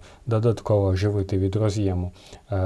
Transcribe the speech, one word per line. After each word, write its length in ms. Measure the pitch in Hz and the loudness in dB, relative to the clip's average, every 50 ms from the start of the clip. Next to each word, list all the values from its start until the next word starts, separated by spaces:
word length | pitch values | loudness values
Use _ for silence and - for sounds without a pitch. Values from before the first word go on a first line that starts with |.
| - - - - - | -8 -14 -20 -14 -6
додатково 720 | 123 113 110 110 120 107 - - - 107 104 98 95 92 | -2 -2 0 2 0 0 0 0 0 2 2 4 2 2
живити 420 | 92 104 104 101 101 95 - 101 95 | 2 0 0 0 0 -2 0 0 0
від 180 | 95 98 98 | 0 0 0
роз'єму, 560 | 104 110 107 95 110 101 95 90 90 90 90 - - - - - - - - | 0 0 0 0 0 0 0 0 -2 -2 -4 -8 -12 -20 -20 -20 -20 -10 -6
е, 60 | 101 95 92 | -4 -2 0